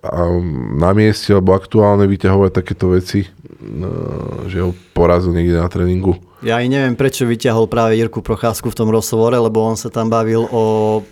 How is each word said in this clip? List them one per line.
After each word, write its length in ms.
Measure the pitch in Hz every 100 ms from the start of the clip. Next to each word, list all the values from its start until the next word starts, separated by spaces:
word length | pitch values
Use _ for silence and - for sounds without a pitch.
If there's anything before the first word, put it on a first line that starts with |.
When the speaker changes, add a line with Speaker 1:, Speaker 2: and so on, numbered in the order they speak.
Speaker 1:
a, 260 | - 82 87 87 87 67 57
na 160 | 65 85
mieste 400 | 101 107 104 -
alebo 240 | 101 92
aktuálne 480 | 95 - 110 104 101
vyťahovať 460 | 98 98 98 98 95
takéto 380 | 92 90 - 90
veci, 400 | 90 90 101 92 - - -
no, 260 | 50 58 90 82 78 - - -
že 140 | 92 92
ho 160 | 90 90 -
porazil 400 | - 85 87 90
niekde 240 | 85 85
na 160 | 85 87
tréningu? 480 | 90 90 92 95 85 - _
Speaker 2:
Ja 180 | - 117
aj 80 | 123
neviem, 260 | 139 135
prečo 300 | 117 139 -
vyťahol 440 | 123 117 127 113 110
práve 280 | 117 113
Jirku 260 | 110 113 -
Procházku 460 | - 107 117 110 123
v 80 |
tom 160 | - 110
rozhovore, 420 | 110 107 117 113
lebo 300 | 123 113 110
on 120 | 110
sa 120 | 110 120
tam 240 | 117 113
bavil 340 | 113 110 113
o 540 | 113 120 110 110 107 107 95